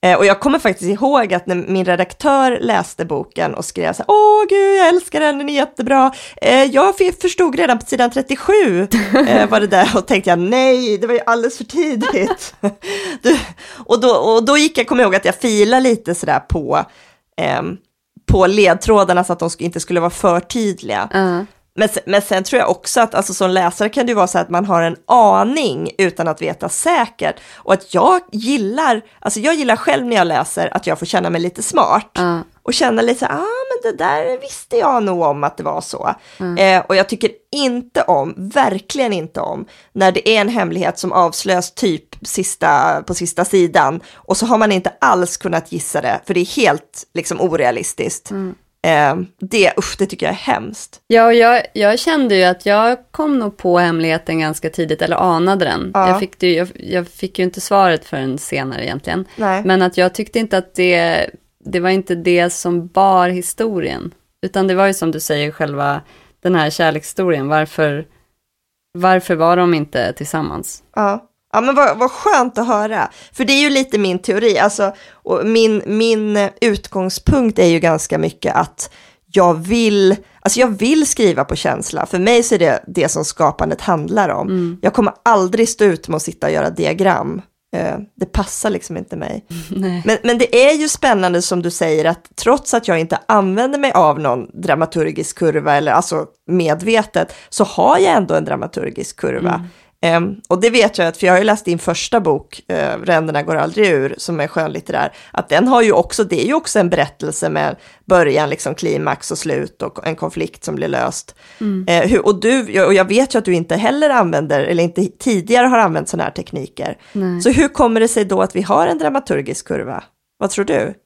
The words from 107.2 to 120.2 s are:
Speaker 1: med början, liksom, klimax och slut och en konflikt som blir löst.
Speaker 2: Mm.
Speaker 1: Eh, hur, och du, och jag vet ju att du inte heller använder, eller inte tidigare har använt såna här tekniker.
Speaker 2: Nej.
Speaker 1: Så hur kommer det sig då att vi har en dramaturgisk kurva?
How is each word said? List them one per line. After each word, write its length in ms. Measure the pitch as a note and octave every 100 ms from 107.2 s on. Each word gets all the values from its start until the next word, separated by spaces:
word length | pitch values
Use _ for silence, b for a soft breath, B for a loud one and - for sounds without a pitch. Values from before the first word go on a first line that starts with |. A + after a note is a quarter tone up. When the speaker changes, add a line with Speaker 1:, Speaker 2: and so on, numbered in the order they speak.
| D3+ D3+ E3
Speaker 1:
med 260 | D#3 D3 - b b -
början, 440 | F#3 D#3+ C#3 D3+
liksom, 260 | D3+ - D#3+
klimax 560 | E3+ D3 D3+ C#3 -
och 60 | D#3
slut 440 | D#3+ C#3 C#3+ _
och 260 | - - -
en 80 | E3
konflikt 480 | D#3+ E3 D#3+ -
som 120 | - -
blir 120 | D#3
löst. 480 | C3+ A#2+ F3+ - - B B
Speaker 2:
Mm. 260 | G#3+ G3 F#3
Speaker 1:
Eh, 220 | E3+ E3+
hur, 160 | G3 -
och 140 | G3+
du, 460 | G#3+ C4 A3 C#3 F#3
och 80 |
jag 120 | G3 F#3
vet 300 | G#3 C4 A#3+
ju 40 |
att 60 | G#3+
du 80 |
inte 220 | F3 E3 E3
heller 340 | A3+ C#4 D4+
använder, 500 | B3+ F#3 D#3 D3+ C#3+
eller 240 | C#3+ F3
inte 240 | E3+ F3 F#3+ -
tidigare 480 | - G#3 F3 A#3+ B3
har 100 | B3
använt 320 | G3+ D#3+ D3+
såna 140 | -
här 80 | D3+
tekniker. 680 | - F3 - C3+ - - - b
Speaker 2:
Nej. 280 | G3+ F#3+ F3
Speaker 1:
Så 80 | F#3
hur 180 | C4 C#4+
kommer 320 | C#4+ B3 A3+
det 80 | A3+
sig 180 | A3+ G3
då 160 | F#3+
att 140 | F#3 F3+
vi 60 |
har 260 | F#3 G3 F4
en 100 | E4+
dramaturgisk 720 | D#4 C4+ C#4 D3 C3+ B2+ -
kurva? 360 | - A2+ - - _